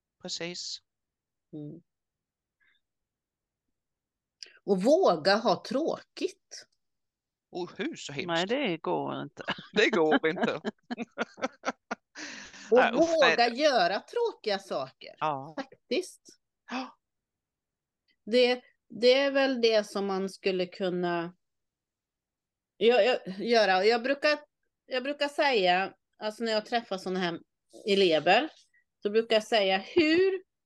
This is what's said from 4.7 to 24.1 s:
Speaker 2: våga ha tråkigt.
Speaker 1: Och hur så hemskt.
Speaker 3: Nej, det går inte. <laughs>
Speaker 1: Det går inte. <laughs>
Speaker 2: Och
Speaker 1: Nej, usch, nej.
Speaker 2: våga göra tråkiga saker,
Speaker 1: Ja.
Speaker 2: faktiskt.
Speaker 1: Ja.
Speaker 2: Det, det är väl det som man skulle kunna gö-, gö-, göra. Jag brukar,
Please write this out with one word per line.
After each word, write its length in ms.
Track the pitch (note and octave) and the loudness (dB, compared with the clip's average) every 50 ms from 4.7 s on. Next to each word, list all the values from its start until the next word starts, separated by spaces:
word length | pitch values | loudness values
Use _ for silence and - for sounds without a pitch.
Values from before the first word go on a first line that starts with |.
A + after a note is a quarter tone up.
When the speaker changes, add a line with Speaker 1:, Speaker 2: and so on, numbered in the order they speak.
| G3+ F#3 F#3 | -2 0 4
Speaker 2:
våga 520 | A#3+ D4+ F4 F#4+ A#3 F3+ D#3+ D3 F#3 G3 | 4 4 4 4 4 2 2 2 2 0
ha 280 | A3 A3+ A3+ F3 E3 - | 2 2 0 -2 -2 -4
tråkigt. 1040 | - - C4 D#4+ C#4 - - - _ _ - - - - _ _ _ - - - _ _ _ _ _ _ _ _ _ _ _ _ _ _ _ _ _ | -6 -6 -4 -4 -4 -4 -6 -8 _ _ -10 -8 -8 -10 _ _ _ -20 -20 -20 _ _ _ _ _ _ _ _ _ _ _ _ _ _ _ _ _
Speaker 1:
Och 260 | - E3+ F#3 F3+ - - | -10 -10 -10 -10 -8 -8
hur 180 | G3 D#4 D#4+ | -8 -8 -8
så 180 | - - - C#3+ | -10 -14 -12 -10
hemskt. 140 | D3+ - F3 | -8 -6 -2
Speaker 3:
Nej, 180 | E3+ E3 F3+ G3 | -2 -2 0 0
det 300 | A#3+ C#4 D4 G#3+ E3+ D#3 | -2 -2 -2 -2 -4 -4
går 440 | - F3+ E3+ D3+ C#3 C#3 C#3 C3+ | -4 -4 -4 -4 -4 -4 -6 -8
inte. 220 | C#3+ C#3+ - - - - | -8 -10 -12 -12 -10 -10
<laughs> 260 | - - - - - | -10 -10 -12 -4 0
Speaker 1:
Det 160 | G#3 A3 D4 | 2 2 2
går 380 | A3+ G3 D#3+ D#3 D#3+ - - D#3+ | 2 2 2 2 2 2 0 0
inte. 280 | D#3 F#3 G#3+ E3 A#2 | -2 -2 -2 -2 -2
<laughs> 60 | D3 - G#3+ - _ _ - B3 - A#3 - _ - A3+ - - - - C4 - _ - - - _ _ - - - _ _ - - - - - - - - - - - - | -4 -6 -10 -10 _ _ -14 -14 -12 -12 -12 _ -8 -10 -10 -8 -8 -10 -10 -10 _ -10 -10 -10 _ _ -14 -14 -14 _ _ -18 -16 -16 -14 -14 -16 -18 -20 -20 -20 -4 2
Speaker 2:
Och 60 | A3 B3 | 4 4
Speaker 1:
Nej, 160 | - - A#3 | 4 4 4
usch, 240 | C4+ E4 E4 E4 D#4+ | 2 2 2 4 4
nej. 100 | D4 E3 | 4 4
Speaker 2:
våga 180 | D#3+ A3+ A#3 B3 | 4 4 2 2
göra 500 | A#3 A#3 D4+ D4+ C4+ A3+ F3 E3+ F#3+ A#3 | 2 2 2 2 4 4 2 2 0 -2
tråkiga 600 | - - - A#4 A#4+ A4 - - - G#3+ G3 F#3+ | -6 -8 -6 -4 -4 -4 -4 -6 -6 -6 -4 -4
saker, 560 | - - G3 D#3 C3 B2+ - _ - - - - | -6 -6 -8 -8 -8 -8 -12 _ -20 -20 -10 -6
Speaker 1:
Ja. 340 | D3+ D#3 D3 C3+ C3+ D#3 D#3 G3+ | -4 -4 -4 -6 -8 -10 -12 -12
Speaker 2:
faktiskt. 840 | C4+ - - - _ - A#3+ D4 F4+ - - - _ - - _ _ _ _ _ _ - | -12 -12 -16 -20 _ -4 -2 -2 -2 -4 -10 -20 _ -20 -20 _ _ _ _ _ _ -12
Speaker 1:
Ja. 260 | A#3+ B3+ C4 B3+ - _ _ _ _ _ _ _ _ _ _ _ _ _ _ _ _ _ _ _ _ _ _ _ _ _ _ | -10 -10 -10 -10 -14 _ _ _ _ _ _ _ _ _ _ _ _ _ _ _ _ _ _ _ _ _ _ _ _ _ _
Speaker 2:
Det, 360 | G#3 G#3+ B3 B3 A#3+ B3 B3 - _ _ _ _ _ | 0 2 2 4 4 2 -2 -6 _ _ _ _ _
det 240 | - G3+ G#3+ B3 B3+ | -4 2 4 4 4
är 180 | C4+ C#4 C#4 | 4 2 2
väl 300 | C4+ C#4 C4+ C4+ C4+ A#3+ | 2 2 2 2 2 2
det 220 | A3+ A3+ A3 G#3+ G#3 G#3+ | 2 2 2 2 0 -2
som 180 | - G#3 G3 G3 | -4 -4 -4 -2
man 220 | F#3+ F#3+ F#3+ F#3+ | -2 -4 -4 -6
skulle 360 | F#3 - - G3 F#3 F#3 F3+ | -6 -6 -4 -2 -2 -2 -2
kunna 720 | F3+ - - G3 F#3 F3 F3+ F3 F3 F3 E3+ E3+ F3 F3+ _ _ _ _ _ _ _ _ _ _ _ _ _ _ _ _ _ _ _ _ _ _ _ _ _ _ _ _ - | -4 -6 -6 -4 -4 -2 -2 -2 -2 -2 -4 -6 -8 -10 _ _ _ _ _ _ _ _ _ _ _ _ _ _ _ _ _ _ _ _ _ _ _ _ _ _ _ _ 0
gö-, 220 | G3 A3+ A#3+ A#3+ G3 | 4 4 6 6 4
gö-, 400 | A#3+ B3+ - - F3 F#3 G3 - | 4 2 0 -4 -8 -10 -8 -2
göra. 420 | A3+ A#3+ A3+ G#3+ F#3+ F#3+ F#3 F#3+ | 0 2 4 4 4 4 4 4
Jag 180 | G#3+ A#3 A#3+ A3+ | 4 2 2 0
brukar, 360 | C4 | -2